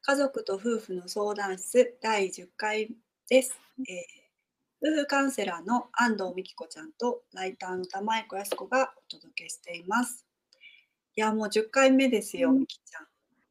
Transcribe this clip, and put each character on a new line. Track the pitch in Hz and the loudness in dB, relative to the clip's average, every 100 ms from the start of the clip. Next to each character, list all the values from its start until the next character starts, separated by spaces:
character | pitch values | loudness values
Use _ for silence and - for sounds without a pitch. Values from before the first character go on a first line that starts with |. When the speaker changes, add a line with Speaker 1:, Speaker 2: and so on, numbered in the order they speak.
Speaker 1:
家 | - 277 | 2 2
族 | 277 226 | 2 -2
と | 220 196 | -4 -4
夫 | 226 226 | -2 -4
婦 | - 185 | -4 -10
の | 175 | -8
相 | - 208 202 | -4 -4 -2
談 | 196 190 | -4 -6
室 | - 247 247 - | 0 4 4 2
第 | 226 214 190 | -2 0 0
十 | - 180 _ | -4 -18 _
回 | 214 214 214 - _ _ - | -4 -2 -4 -8 _ _ 2
で | 254 | 4
す。 | 262 - _ - 262 | 4 -8 _ -14 -10
え | 180 175 - _ _ _ _ _ _ | -10 -12 -20 _ _ _ _ _ _
ー、 | 294 | 0
夫 | 311 | 0
婦 | 285 | 2
カ | 277 | 2
ウ | 277 | 2
ン | |
セ | 262 196 | 0 -4
ラ | 170 | -4
ー | 170 | -2
の | 240 - | -2 -2
安 | - 233 208 | 0 2 2
藤 | 185 180 | -2 -6
美 | |
希 | 190 - | -10 -14
子 | 196 | -16
ち | - | -14
ゃ | |
ん | - | -18
と、 | - 240 240 _ | -4 -2 -2 _
ラ | - 185 | -6 -6
イ | - | -6
タ | 185 | -8
ー | 185 | -6
の | 185 | -6
玉 | 196 208 226 | -6 -2 -2
井 | 220 | -4
子 | 190 | -10
靖 | 202 - | -6 -8
子 | 185 | -2
が | 254 262 - | 0 0 -4
お | _ - | _ -20
届 | - - | -14 -14
け | 165 | -12
し | - | -14
て | - 170 | -12 -12
い | 175 | 0
ま | 220 240 | 0 0
す。 | - _ _ _ _ - - _ _ _ - | -4 _ _ _ _ -20 -20 _ _ _ -2
い | |
や、 | 214 | 0
も | 220 | 0
う | 214 | 0
十 | 214 220 | 0 0
回 | 269 269 | 4 6
目 | 262 269 | 8 6
で | 226 | 2
す | 208 - | 0 0
よ、 | 262 | 4
Speaker 2:
う | |
ん。 | 269 | 4
Speaker 1:
美 | 262 | 2
希 | - | -6
ち | - - | -18 -20
ゃ | |
ん。 | - _ _ _ _ | -20 _ _ _ _